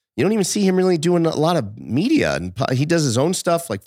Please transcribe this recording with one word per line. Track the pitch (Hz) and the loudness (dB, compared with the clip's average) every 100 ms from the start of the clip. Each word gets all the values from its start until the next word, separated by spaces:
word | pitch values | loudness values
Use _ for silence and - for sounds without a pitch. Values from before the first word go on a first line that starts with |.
| _ - | _ -2
You | |
don't | 165 | 0
even | 220 | 0
see | 185 214 190 | 0 0 2
him | 185 | 2
really | 185 170 | 2 2
doing | 175 175 | 2 2
a | 165 | 0
lot | - 156 175 | 0 0 0
of | 101 110 | -4 -10
media. | 65 120 226 320 80 71 | -4 -2 2 2 0 -2
And | 90 | -6
po-, | 92 - | -4 -2
he | 127 | 0
does | 151 170 | 0 0
his | 143 110 | 0 0
own | 160 | 0
stuff, | 185 - 170 - | 0 0 0 -2
like, | 101 | -8